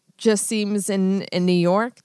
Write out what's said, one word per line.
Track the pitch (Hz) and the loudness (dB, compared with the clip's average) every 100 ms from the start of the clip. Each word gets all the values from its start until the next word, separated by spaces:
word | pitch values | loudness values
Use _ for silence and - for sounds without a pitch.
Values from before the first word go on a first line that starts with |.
| _ - | _ -4
just | 220 208 - | 0 0 0
seems | 220 208 208 185 | -2 -2 -2 -2
in, | 196 190 196 | 0 0 0
in | - 185 180 | -2 -2 0
New | |
York | 180 175 190 240 - | 2 2 2 -2 -6